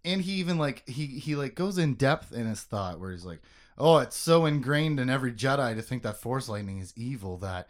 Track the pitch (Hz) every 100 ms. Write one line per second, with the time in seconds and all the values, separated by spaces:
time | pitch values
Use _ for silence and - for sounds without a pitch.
0 | 170 190 180 190 175 170 147 - - 131
1 | 147 131 151 147 135 - 185 180 160 120
2 | 135 156 - 117 113 107 - 104 92 85
3 | 92 90 90 80 - - - - 151 160
4 | 127 - - 165 160 147 127 147 156 143
5 | 127 135 127 113 135 139 123 110 110 127
6 | 110 101 117 131 117 104 101 98 92 -
7 | 120 131 95 90 95 90 87